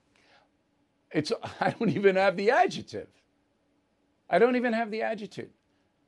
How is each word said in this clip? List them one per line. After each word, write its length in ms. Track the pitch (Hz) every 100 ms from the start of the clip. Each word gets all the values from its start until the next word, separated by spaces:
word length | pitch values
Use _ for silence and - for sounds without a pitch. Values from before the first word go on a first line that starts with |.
| _ _ _ _ _ _ _ _ _ _ _
it's, 220 | 151 151 - 110
<laughs> 160 | -
I 80 | 180 -
don't 120 | 220
even 260 | 147 196 190
have 180 | 196 180
the 160 | 202
adjective. 560 | 302 370 160 - 104 - _ _ _ _ _ _ _ _ _ _ _ -
I 100 | 175
don't 180 | 233 247
even 160 | 247
have 180 | 220 226
the 120 | 220
adjective. 460 | 220 220 202 - - _ _ _ _ _